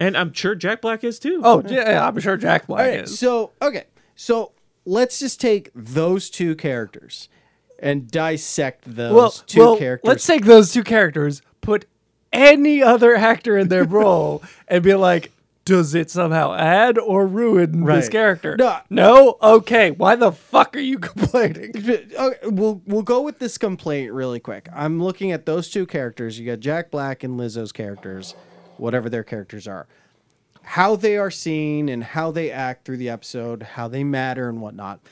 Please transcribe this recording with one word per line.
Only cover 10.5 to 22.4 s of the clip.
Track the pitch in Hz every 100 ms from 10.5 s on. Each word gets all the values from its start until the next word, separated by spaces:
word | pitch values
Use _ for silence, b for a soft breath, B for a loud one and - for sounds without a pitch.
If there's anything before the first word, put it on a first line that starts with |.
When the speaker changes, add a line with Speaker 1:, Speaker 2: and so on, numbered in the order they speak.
| 226 190
Speaker 2:
two | 247
characters, | 208 226 180 151 147 143 _ _
put | - 208 - _ _ _ -
any | - 285 294 294 294
other | 247 240 233
actor | 233 220 233 233 202
in | 190
their | 185
Speaker 3:
<laughs> | 180 208
Speaker 2:
role, | 208 170 151 147 B B -
and | 180
be | 180
like, | 196 185 175 - _ _ _ -
"Does | 185 156
it | 165 160
somehow | 175 170 160 143
add | - 160 185 247 233
or | 220 190 196
ruin | 196 233 196 170 160
this | 156 160 165
Speaker 3:
Right. |
Speaker 2:
character?" | 220 220 175 - 220
Speaker 3:
No. | 254 170 -
Speaker 2:
No? | 190 190 254 269 -
Okay. | 214 226 220 233 190
Why | 147 185 240
the | 226
fuck | - - 269 262
are | -
you | 269 262
<laughs> | 175
complaining? | - - 254 220 160 214 233
Speaker 3:
Okay, | 214 214 135 - 262 254